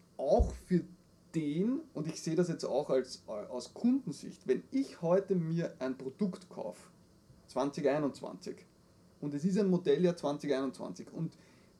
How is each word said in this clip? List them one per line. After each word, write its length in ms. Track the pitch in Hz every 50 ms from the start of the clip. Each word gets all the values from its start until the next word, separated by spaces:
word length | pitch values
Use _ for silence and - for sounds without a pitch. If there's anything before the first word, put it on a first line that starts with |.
| - _ - -
auch 340 | 131 143 190 233 - -
für 320 | - - - - 180 165 - - - - _ _ _ _ _ - -
den, 460 | 160 156 143 151 170 202 233 269 320 - - -
und 140 | 156 156 160
ich 140 | - -
sehe 140 | - 165 160
das 140 | 175 175 170
jetzt 160 | 156 - -
auch 240 | - 120 135 151 -
als, 340 | 135 131 123 - - - - -
aus 460 | 110 104 98 - 127 123 - - -
Kundensicht, 760 | - - 240 262 277 - - - - - - - - - -
wenn 160 | 127 - - -
ich 300 | - 262 277 - - -
heute 340 | 165 165 180 202 196 - 196
mir 380 | 180 160 160 165 170 170 - - -
ein 180 | 127 131 131 -
Produkt 520 | 131 131 - - - 180 - - - -
kaufe, 400 | - - 92 90 - - - - - - - _ _ - _ _ - - - -
zwanzig 420 | - 127 135 143 - - 143 131
einundzwanzig, 760 | 139 151 147 131 - - - - 85 - - - - - - _ _ _ _ _ _ _ - - _ -
und 120 | - 147 143
es 100 | 143 156
ist 140 | 202 185 214
ein 120 | 202 185
Modelljahr 460 | 180 170 - 151 139 160 180 175 170
zwanzig 380 | - - 143 147 147 - 143 135
einundzwanzig 580 | 131 135 131 - - - - - - - -
und 260 | - 180 165 170 - - - - - - - - _ _